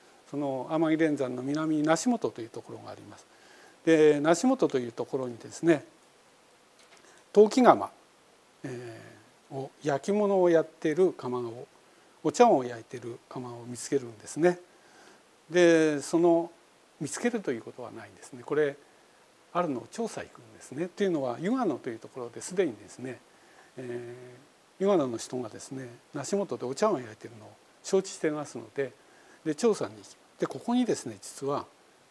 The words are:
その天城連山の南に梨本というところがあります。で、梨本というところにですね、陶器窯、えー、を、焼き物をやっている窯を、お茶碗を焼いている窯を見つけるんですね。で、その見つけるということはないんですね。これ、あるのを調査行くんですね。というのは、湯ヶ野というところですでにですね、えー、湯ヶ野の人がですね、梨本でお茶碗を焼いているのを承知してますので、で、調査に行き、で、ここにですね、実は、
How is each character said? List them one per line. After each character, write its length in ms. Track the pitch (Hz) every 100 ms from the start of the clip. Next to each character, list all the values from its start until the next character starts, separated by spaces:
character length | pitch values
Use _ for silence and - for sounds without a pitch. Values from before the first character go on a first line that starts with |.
| _ _ -
そ 60 | 143
の 320 | 143 131 123
天 200 | 160 160
城 100 | 156
連 160 | 160 139
山 180 | 127
の 80 | 123
南 340 | 131 151 160 156
に 60 |
梨 260 | 151 165 254
本 220 | 233 120
と 100 | -
い 60 | 113
う 20 |
と 120 | 117
こ 120 | -
ろ 40 | 113
が 140 | 107
あ 20 |
り 80 | 104
ま 160 | 104 101
す。 80 | - _ - - - _
で、 360 | - 160 151 147
梨 260 | 151 170 254
本 220 | 262 151
と 100 | 135
い 80 | 120
う 60 |
と 120 | -
こ 140 | 120 135
ろ 100 | 127
に 80 | 117
で 120 | 120
す 120 | -
ね、 220 | 160 151 - _ _ _ _ _ _ _ _ _ _ - - - _
陶 160 | 202 214
器 140 | 262
窯、 280 | 233 117 98 - _ _ _ _ _ _
え 380 | 139 123 123 - - - - _ _
ー、 40 |
を、 160 | 139 135 -
焼 240 | 147 139 -
き 60 |
物 300 | 208 202 196
を 80 | 175
や 120 | 165
っ 20 |
て 260 | 156 - 160
い 40 |
る 180 | 151 180
窯 260 | - 127 123
を、 280 | 117 120 - _ _ _ _ _
お 100 | 156
茶 120 | 147
碗 140 | 233 156
を 60 |
焼 160 | 123 120
い 40 |
て 120 | - 123
い 40 |
る 180 | 120 123 -
窯 200 | 135 123
を 160 | 120 120
見 100 | 123
つ 120 | -
け 100 | 139
る 60 |
ん 140 | 120 110
で 80 | -
す 120 | 143
ね。 200 | 175 175 - _ _ - - - _ _ -
で、 520 | 175 170 165 156 147
そ 160 | - 165
の 320 | 170 165 339 - _ _ _ -
見 80 | 147
つ 100 | -
け 120 | 240
る 100 | 233
と 120 | 175
い 60 | 117
う 40 |
こ 100 | 120
と 100 | 123
は 80 | 113
な 120 | 110
い 60 | 107
ん 40 |
で 80 | -
す 100 | -
ね。 100 | 123
こ 100 | 120
れ、 220 | 147 147 143 _ _ _ _ _ _ _
あ 100 | 170
る 60 | 175
の 120 | 123
を 60 | 117
調 180 | - 226
査 140 | -
行 60 | 87
く 120 | -
ん 120 | 117
で 80 | 107
す 100 | -
ね。 160 | 127 180
と 160 | -
い 20 | 196
う 40 |
の 120 | 160
は、 160 | 131 120
湯 100 | 175
ヶ 140 | 262
野 120 | 220 120
と 140 | -
い 40 |
う 40 | 113
と 100 | -
こ 120 | 135
ろ 100 | 117
で 100 | 117
す 120 | -
で 120 | 185 175
に 80 | 104
で 120 | 101
す 100 | -
ね、 220 | 127 120 _ _ _ - - -
え 380 | 127 120 120 120 - - - _ _ -
ー、 40 |
湯 60 | 196
ヶ 80 | 185
野 120 | 131
の 80 | 113
人 200 | - 127
が 100 | 113
で 100 | 101
す 100 | -
ね、 160 | 131 123 120 _
梨 240 | 147 131 202
本 200 | 190 120
で 80 | 123
お 80 |
茶 140 | 131 208
碗 80 | 156
を 40 |
焼 120 | 117
い 40 | 110
て 100 | 113
い 40 |
る 60 | 113
の 80 | 104
を 60 | - _ _
承 200 | - 190
知 80 | 190
し 80 | -
て 120 | 160
ま 140 | 151
す 140 | 143 117
の 100 | 110
で、 180 | - 131 - _ - - -
で、 100 | 160
調 200 | 151 240
査 140 | 202 107
に 80 | 110
行 60 |
き、 140 | 95 - _ -
で、 60 | -
こ 120 | 131
こ 160 | -
に 100 | 247
で 100 | 226
す 120 | 139 123
ね、 100 | 101
実 240 | - - 139
は、 200 | 143 - _ _ _ _